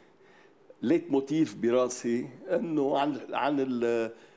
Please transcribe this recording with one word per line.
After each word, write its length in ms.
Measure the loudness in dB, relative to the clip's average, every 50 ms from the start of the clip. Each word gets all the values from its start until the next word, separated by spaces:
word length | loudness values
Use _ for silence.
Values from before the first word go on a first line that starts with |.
| -20 -20 _ _ -20 -20 -20 -20 -20 -20 _ _ -20 -20 -12 -4
ليت 300 | 0 2 2 2 2 0
motif 440 | 0 0 0 0 2 2 2 0 0
براسي 720 | -2 0 2 4 4 2 2 -2 -4 -2 -2 -2 -2 -2 -6 -12 -12 -6 -2
إنه 500 | -2 -2 -2 0 0 0 2 2 2 2
عن، 200 | 0 0 -2 -6 -6 -6 -2
عن 260 | 0 0 2 2 0
ال-، 520 | 0 0 0 0 2 2 2 2 0 -2 -6 -12 -20 -20 -20